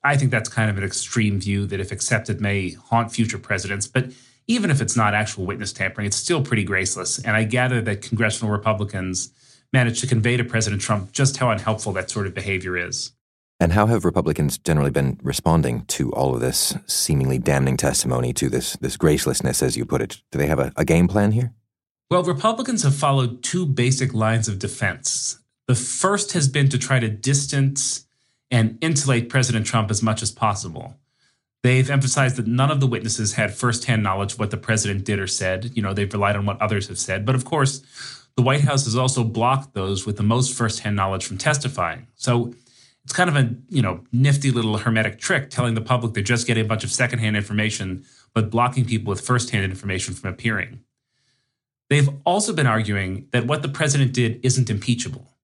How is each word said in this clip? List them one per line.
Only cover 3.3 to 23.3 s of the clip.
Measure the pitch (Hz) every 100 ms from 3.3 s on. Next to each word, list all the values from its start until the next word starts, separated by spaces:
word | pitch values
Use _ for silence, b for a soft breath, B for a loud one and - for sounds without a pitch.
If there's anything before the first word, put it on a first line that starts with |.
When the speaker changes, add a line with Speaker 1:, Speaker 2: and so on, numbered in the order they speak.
| 95
Speaker 1:
presidents. | - 98 90 98 -
But | 131 127 B B B -
even | 240 202
if | 143
it's | 113 -
not | 107
actual | 104 107 - 92
witness | 92 98
tampering, | - 95 - 104
it's | -
still | - 170
pretty | 135 110
graceless. | 92 95 95 - 90 -
And | 113 110
I |
gather | 110 123 127 123
that | 107 101
congressional | - 110 113 - 107
Republicans | 104 110 101 104 98 92 90 - b b b b
managed | 135 120 113
to | 135
convey | 120 110 123
to | 117
President | 113 110 101
Trump | - 107 95
just | - 135 -
how | 127
unhelpful | 101 120 127 -
that | 95 90
sort | - 98
of |
behavior | 92 98 95 90 90
is. | 90 - - _ _ _ _ _
Speaker 2:
And | 85
how | 90 107
have | 113 85
Republicans | 85 80 76 73 -
generally | - 78 69
been | 67 69 64
responding | 64 67 - 82 67 58 -
to | - 67
all | - 67 60
of |
this | 62 - - - -
seemingly | - - 147 67 65
damning | - 69 65 64
testimony, | 71 64 - 64 62
to | 62 67
this, | 62 - -
this | 67 -
gracelessness, | 80 73 - 64 - 64
as | 64 58
you |
put | 60 -
it? | 57 - _
Do | -
they | 71
have | 73
a, | 65 -
a | 80
game | 82 87
plan | 101 101
here? | 107 123 - _ _ _ _ _
Speaker 1:
Well, | 175
Republicans | 175 147 214 226 262 233
have | 143 139
followed | 151 139 123